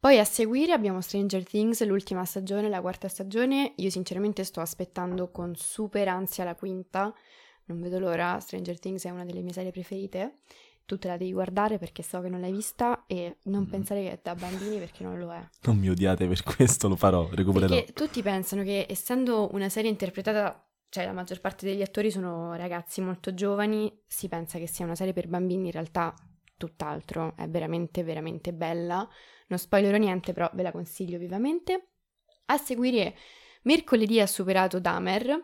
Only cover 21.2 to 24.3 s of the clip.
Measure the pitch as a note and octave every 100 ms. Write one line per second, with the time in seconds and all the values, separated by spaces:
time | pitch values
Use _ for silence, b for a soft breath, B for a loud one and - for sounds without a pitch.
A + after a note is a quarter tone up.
21.2 | F3+ F#3 F#3+ - G3 G3 G3 - G#3+ F#3+
22.2 | F3+ E3+ E3+ E3+ F3+ F3 E3+ - F#3 F3+
23.2 | - F#3 G3+ G3+ G#3 G#3+ G#3+ - _ -
24.2 | F#3+